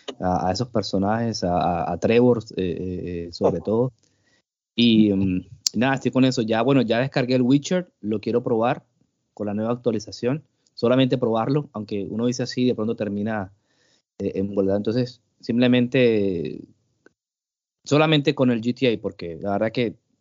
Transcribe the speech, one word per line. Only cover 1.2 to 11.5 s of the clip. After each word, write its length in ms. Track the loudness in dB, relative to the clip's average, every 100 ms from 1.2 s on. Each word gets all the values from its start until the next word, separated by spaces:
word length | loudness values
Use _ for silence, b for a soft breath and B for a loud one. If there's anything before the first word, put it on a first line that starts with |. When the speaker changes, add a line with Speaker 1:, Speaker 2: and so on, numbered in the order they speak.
| -2 -2
Speaker 1:
a, 120 | -2 0
a, 360 | 0 -2 -4
a 80 | -2
Trevor, 420 | 2 4 6 4 0 -4
eh, 0 |
eh, 720 | -4 -4 -6 -6 -6 -8 -8
eh, 40 |
sobre 280 | -2 -2 0
Speaker 2:
Oh. 20 |
Speaker 1:
todo. 300 | -2 0 -2 _ _ _ _ _ _ _ _
Y, 380 | 2 4 6 6
mm, 340 | 4 0 -2 -6 -8 -6
nada, 200 | 0 0
estoy 160 | 0 0
con 140 | 2
eso. 180 | 2 2
Ya, 180 | 0 0
bueno, 200 | 2 2
ya 160 | 2 0
descargué 380 | 0 -2 0 0
el 60 |
Witcher, 500 | 4 2 2 -4 -4 _
lo 200 | -6 -4
quiero 220 | -2 -2
probar 420 | 0 0 0 -2 _ _ _ _ _
con 140 | -8 -6
la 80 |
nueva 180 | -4 -4
actualización. 720 | -2 -2 -2 -6 -6 -4 -4 -8 _ _
Solamente 420 | -2 2 4 2 2
probarlo, 520 | 0 0 0